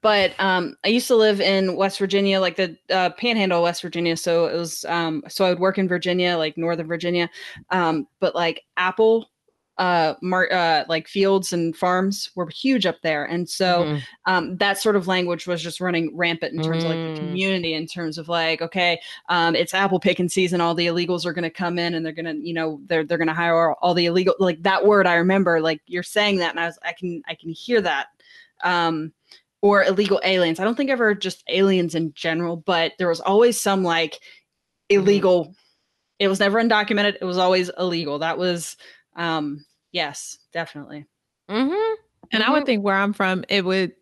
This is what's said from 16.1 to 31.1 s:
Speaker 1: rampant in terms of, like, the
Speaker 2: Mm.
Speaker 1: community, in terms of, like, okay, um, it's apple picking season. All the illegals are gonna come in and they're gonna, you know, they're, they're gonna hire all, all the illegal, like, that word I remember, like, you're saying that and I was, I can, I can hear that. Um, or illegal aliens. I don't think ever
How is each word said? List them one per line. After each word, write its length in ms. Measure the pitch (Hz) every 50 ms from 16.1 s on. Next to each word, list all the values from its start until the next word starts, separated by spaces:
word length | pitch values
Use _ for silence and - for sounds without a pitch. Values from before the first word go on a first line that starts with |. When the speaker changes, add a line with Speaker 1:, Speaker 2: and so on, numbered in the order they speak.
| -
Speaker 1:
rampant 360 | 170 175 170 170 165 - - -
in 100 | 165 156
terms 220 | 160 165 165 165
of, 60 | 165
like, 120 | 165 165 165
the 60 | 160
Speaker 2:
Mm. 60 | 160
Speaker 1:
community, 560 | 156 175 175 175 180 190 190 190 185 170 170 160
in 120 | 156 160 165
terms 280 | - 180 170 160 151 165
of, 100 | 156 156
like, 320 | 170 170 165 160 165 156 165
okay, 380 | 165 - 190 180 175 170 165 - - - - _ -
um, 260 | 175 175 165 170 165
it's 160 | - 175 - -
apple 240 | 185 196 196 190 180
picking 300 | - 190 180 - 180 175
season. 320 | - 190 190 175 175 175
All 140 | 170 170 170
the 100 | 165 175
illegals 380 | 170 165 170 175 170 180 175 156
are 60 | 175 160
gonna 180 | 180 170 160
come 260 | 160 - 190 175 175 175
in 160 | 170 170 170
and 100 | 160 165
they're 60 | 160 156
gonna, 220 | 165 165 165 156
you 180 | 151 - 170 170
know, 260 | 170 160 160 156 143 -
they're, 160 | - 175 160 156
they're 140 | 147 170 165
gonna 160 | 170 160 160
hire 360 | 165 170 170 170 165 170 160
all, 60 | 147 -
all 140 | - 180 175
the 120 | 175 170
illegal, 280 | 170 170 185 185 185 170 -
like, 240 | 196 180 170 156 165
that 240 | 196 190 175 -
word 200 | 208 208 202 190 180
I 60 | 175
remember, 460 | 170 170 180 190 196 190 180 170 165
like, 200 | 160 160 160 151 _
you're 180 | _ 170 180 175
saying 320 | - - 214 208 208 202
that 140 | 185 175 165
and 100 | - 165
I 60 | 170
was, 120 | 170 170 - -
I 80 | 170 170
can, 300 | - 185 180 170 160 -
I 80 | - 165
can 160 | _ _ 165
hear 300 | 165 - - - 247 226
that. 280 | 196 175 151 139 - - _ _ _ _ - - - _ _ _ -
Um, 500 | 180 180 175 170 165 160 156 156 160 _ _ _ _ - - _ _ _ _
or 220 | - 202 202 196 185
illegal 380 | - 190 185 208 196 202 180 -
aliens. 360 | 185 190 185 180 165 160 165
I 40 | 190
don't 120 | 214 240
think 140 | 226 285 269
ever 240 | 269 240 233 214